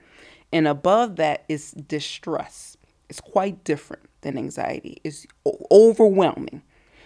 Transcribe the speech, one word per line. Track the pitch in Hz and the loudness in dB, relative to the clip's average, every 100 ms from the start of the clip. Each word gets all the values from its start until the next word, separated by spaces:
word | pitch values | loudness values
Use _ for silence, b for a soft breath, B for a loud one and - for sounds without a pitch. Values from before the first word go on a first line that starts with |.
| B B B B B | B B B B B
And | 165 156 | 0 0
above | 143 175 214 240 170 | 0 2 2 0 -2
that | 156 147 - | -4 -4 -8
is | 151 - | -10 -10
distress. | - 143 151 143 - - 156 - - - - _ _ _ | -18 -10 -8 -8 -12 -10 -10 -10 -18 -20 -20 _ _ _
It's | - | -20
quite | - 208 196 185 | -4 -2 -2 -6
different | - 147 - - _ _ | -6 -6 -6 -20 _ _
than | - 131 | -10 -8
anxiety. | 123 - - - - - | -10 -8 -8 -8 -12 -14
It's | 156 147 - _ - | -14 -14 -20 _ -8
o-, | - - | -6 6
overwhelming, | 196 226 220 220 190 170 - 131 151 _ b b b | 8 8 6 4 4 0 -2 -12 -16 _ b b b